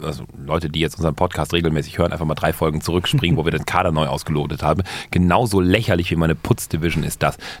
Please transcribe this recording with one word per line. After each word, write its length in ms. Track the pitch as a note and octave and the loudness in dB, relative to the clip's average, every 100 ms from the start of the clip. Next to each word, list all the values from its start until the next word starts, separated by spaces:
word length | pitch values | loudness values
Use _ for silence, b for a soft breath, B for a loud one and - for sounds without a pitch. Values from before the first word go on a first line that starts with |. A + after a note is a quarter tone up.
Also 220 | D#2 D2 - - | -6 -8 -12 -14
Leute, 240 | C#2 E2 E2 | -4 -2 -2
die 120 | D2 | 0
jetzt 160 | D#2 - | -2 0
unseren 160 | D#2+ | -2
Podcast 400 | C#2+ F2+ - D#2 | 0 -2 0 0
regelmäßig 420 | F2 E2 D#2 C#2 - | 2 2 0 -2 0
hören, 160 | E2+ | 0
einfach 140 | D#2+ D#2 | 0 -2
mal 80 | |
drei 180 | D2 E2 | 0 0
Folgen 300 | - D#2+ D2+ | 0 -2 -2
zurückspringen, 560 | - F2 - C#3+ F2 D#2+ | -2 -2 0 2 2 2
wo 80 | D#2 | 0
wir 60 | |
den 120 | D#2 | -2
Kader 280 | D2+ F2 F#2 | -2 0 2
neu 160 | D#2 D2 | 2 0
ausgelotet 540 | D2 - D2+ D2 D2 | -2 -2 -2 -2 -2
haben. 200 | D2+ D#2+ F#2 B B | 0 0 -2 B B
Genauso 480 | F2+ F2+ F#2 A#2+ G2 | 2 4 4 4 2
lächerlich 520 | F2+ G#2 A2 F2+ F2+ | 4 2 2 0 2
wie 60 | E2 | 2
meine 180 | D#2+ | 2
Putz-Division 680 | D#2+ - A#2 - E2 E2 D#2 | 0 0 0 0 -2 0 -2
ist 200 | D2 - | -4 0
das. 160 | D2 - B B | -2 -2 B B